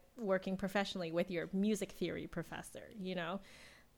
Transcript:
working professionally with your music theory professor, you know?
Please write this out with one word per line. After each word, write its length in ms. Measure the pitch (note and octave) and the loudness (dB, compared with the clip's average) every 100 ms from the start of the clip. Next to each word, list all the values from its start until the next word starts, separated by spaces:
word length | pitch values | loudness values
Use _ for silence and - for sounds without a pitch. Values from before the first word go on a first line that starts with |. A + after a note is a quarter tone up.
| - - | -14 -6
working 400 | G#3 F#3+ F#3+ F#3 | 2 2 2 0
professionally 540 | F#3 G3+ G3 F#3+ E3 | 2 2 2 0 0
with 200 | E3+ F#3 | 2 2
your 180 | E3+ D#3+ | 0 0
music 400 | F#3+ G#3+ G#3 F#3 | 4 4 4 0
theory 340 | - E3+ F3 - | -2 -2 -2 -4
professor, 580 | E3+ D#3+ D#3+ - - - A3 | -6 -4 -8 -8 -12 -12 -8
you 140 | F#3 | -4
know? 260 | F3+ E3 G3 - - - - - | -2 -2 -4 -8 -16 -20 -20 -20